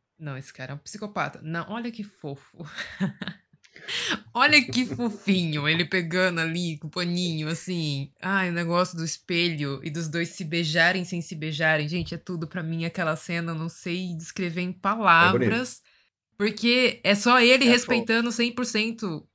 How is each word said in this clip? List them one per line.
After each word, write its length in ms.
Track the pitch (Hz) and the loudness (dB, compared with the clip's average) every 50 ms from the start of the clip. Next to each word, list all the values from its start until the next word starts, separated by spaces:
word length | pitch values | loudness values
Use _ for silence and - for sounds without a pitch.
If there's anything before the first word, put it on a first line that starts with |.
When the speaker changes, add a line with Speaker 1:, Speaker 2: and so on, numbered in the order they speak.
| _ _ _ - | _ _ _ -14
Speaker 1:
"Não, 180 | 160 143 135 | -12 -10 -10
esse 140 | 131 135 - | -10 -12 -14
cara 220 | - - 131 135 143 | -14 -14 -12 -12 -12
é 20 | |
um 40 | 147 | -12
psicopata. 600 | - - - 202 214 208 - 180 147 151 - - | -12 -14 -12 -10 -10 -8 -4 -4 -4 -4 -6 -10
Não, 240 | - 156 165 170 160 180 | -10 -8 -6 -6 -6 -6
olha 200 | 208 240 233 240 | -8 -8 -8 -8
que 140 | 233 - 202 | -8 -10 -12
fofo." 540 | 208 - _ - 143 139 - - _ _ - 151 | -12 -12 _ -10 -10 -10 -12 -14 _ _ -18 -16
<laughs> 800 | 151 - - - - - - 190 156 - - - - - - _ _ _ _ _ _ - - - - - - - - - - - - - | -14 -12 -12 -12 -10 -4 -2 -2 -2 -4 -6 -10 -10 -10 -12 _ _ _ _ _ _ -20 -16 -10 -8 -6 -4 -4 -4 -4 -6 -8 -4 0
Olha 280 | 240 262 302 302 294 247 | 2 4 6 6 4 4
que 220 | - - 240 254 | 2 0 -2 -2
fofinho, 840 | 185 220 - 240 220 202 - - 202 190 185 170 160 151 151 143 | -2 -2 -4 -4 -4 -4 -2 0 0 2 2 2 0 -2 0 0
ele 180 | 151 160 170 170 | 2 2 2 0
pegando 540 | - 190 185 170 160 170 185 185 185 175 165 | 0 0 -2 -2 0 0 2 2 2 2 0
ali 380 | 160 165 165 175 180 165 156 | -2 -2 -2 -2 -4 -4 -6
com 100 | 147 - | -8 -10
o 20 | 151 | -8
paninho, 560 | - 180 180 175 175 175 180 175 160 156 151 | -6 -4 -2 -2 0 0 0 -2 -2 -2 -4
assim. 640 | 156 165 - - 180 185 170 160 151 139 135 139 - _ _ | -4 -6 -6 -6 -4 -4 -2 -2 -2 -2 -4 -6 -8 _ _
Ai, 280 | - 185 196 190 185 180 | -4 -2 0 0 0 0
o 40 | 170 | 0
negócio 440 | 170 170 165 170 175 180 175 175 | -2 0 2 2 2 2 0 -2
do 60 | 165 160 | -4 -4
espelho 760 | 156 - - _ - 175 170 175 170 160 147 147 139 139 135 - | -4 -6 -6 _ -2 0 2 2 2 0 -2 -2 -4 -4 -6 -6
e 60 | - | -6
dos 180 | 143 170 165 | -6 -6 -6
dois 220 | 156 147 170 170 165 | -4 -2 -2 -4 -4
se 140 | - - 180 | -6 -8 -6
beijarem 600 | 151 170 170 170 151 156 170 165 175 185 190 175 | -4 -2 -2 0 0 2 4 4 4 4 0 -2
sem 160 | 175 175 175 | -4 -6 -6
se 140 | 165 - 170 | -6 -8 -8
beijarem. 520 | 151 156 160 151 147 160 156 160 151 147 | -8 -6 -6 -2 0 2 2 2 2 0
Gente, 260 | 147 175 180 156 - 175 | -2 -2 -4 -4 -4 -8
é 40 | |
tudo 300 | 160 - - 180 160 160 | -10 -8 -8 -8 -6 -6
pra 160 | 151 - 185 160 | -6 -6 -6 -6
mim 220 | 160 165 165 165 | -4 -4 -2 -4
aquela 300 | 170 - 170 165 156 160 | -4 -2 -2 -2 -2 -2
cena, 360 | 156 - - 170 170 170 170 | -2 -4 -4 -4 -4 -2 -4
eu 40 | 165 | -4
não 140 | 156 165 165 | -4 -6 -6
sei 460 | - - - 180 170 185 185 180 170 | -8 -8 -6 -6 -4 -4 -4 -6 -6
descrever 460 | 160 165 - - - 185 170 160 180 | -8 -10 -10 -6 -6 -4 -4 -2 -4
em 100 | 180 180 180 | -4 -4 -4
palavras, 680 | - - 196 214 226 214 185 165 165 170 180 190 180 123 | -4 -2 -2 -2 2 6 6 8 8 8 6 6 4 4
Speaker 2:
É 60 | 107 | 4
bonito. 320 | - 254 254 - - - _ _ _ _ _ _ _ _ _ _ _ | 2 2 0 -4 -8 -14 _ _ _ _ _ _ _ _ _ _ _
Speaker 1:
porque 640 | - 202 220 214 - 233 240 240 254 254 - - - - | -2 -2 -2 0 2 2 4 4 4 4 2 0 0 0
é 120 | 190 202 | 2 2
só 240 | 202 - 240 247 254 | 4 4 6 6 8
ele 240 | 233 240 262 254 262 | 8 8 8 8 8
Speaker 3:
É 40 | |
fofo. 40 | 233 | 6
Speaker 1:
respeitando 600 | 240 240 - - 240 226 233 - 226 233 233 240 | 6 6 4 2 0 0 2 2 2 2 0 0
cem 200 | - 247 233 240 | 0 0 -2 0
por 140 | 240 247 247 | 0 -2 -4
cento 640 | 240 - 214 214 233 226 226 214 185 160 147 - _ | -2 0 0 -2 -2 -4 -4 -6 -6 -6 -6 -10 _